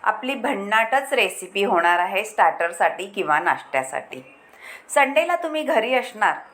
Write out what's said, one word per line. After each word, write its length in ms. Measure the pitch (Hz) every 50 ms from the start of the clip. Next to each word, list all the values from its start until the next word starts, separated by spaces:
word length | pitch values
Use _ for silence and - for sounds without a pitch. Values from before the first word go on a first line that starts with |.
| -
आपली 320 | 208 - - 254 254 269
भन्नाटच 760 | - 214 285 277 196 196 202 214 220 226 226 254 277 277 - 294
रेसिपी 500 | 247 208 180 - - 190 185 - 202 196
होणार 360 | - 190 170 170 175 175 175
आहे 240 | 175 190 196 190 214
स्टार्टरसाठी 800 | - - - 190 165 160 - 165 170 170 - 202 165 160 - 190
किंवा 320 | 196 - 202 175 151 151 151
नाश्त्यासाठी. 840 | 175 175 135 127 - - - 135 127 - - - - - - 131 131 - - - - - - - - - - - - -
संडेला 460 | - 294 277 269 269 302 330 339 349
तुम्ही 280 | 339 349 320 311 311 302
घरी 300 | 254 320 233 220 240 262
असणार 420 | 254 - - - 214 214 175 147 - - -